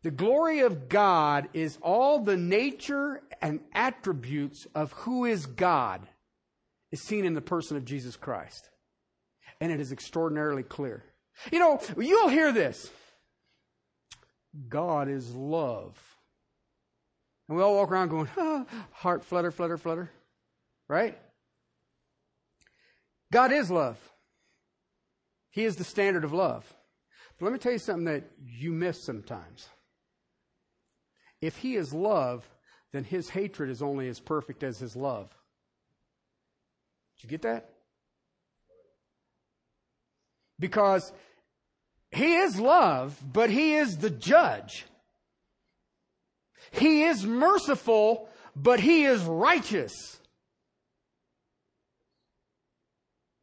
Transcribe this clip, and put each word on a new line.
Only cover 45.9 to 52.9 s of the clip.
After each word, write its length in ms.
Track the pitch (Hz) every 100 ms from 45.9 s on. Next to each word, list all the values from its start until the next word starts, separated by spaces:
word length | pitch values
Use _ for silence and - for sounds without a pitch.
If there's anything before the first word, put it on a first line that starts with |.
| _ _ _ _ _ _ _ -
He 320 | - 294 311
is 220 | 311 269 196
merciful, 1040 | 233 311 403 - 262 - 220 214 226 - - - 143
but 240 | 143 247
he 240 | 214 330 285
is 180 | 240
righteous. 960 | 170 165 247 339 - 202 113 - - - _ _ _ _ _ _ _ _ _ _ _ _ _ _ _ _ _ _ _ _ _ _ _ _ _ _ _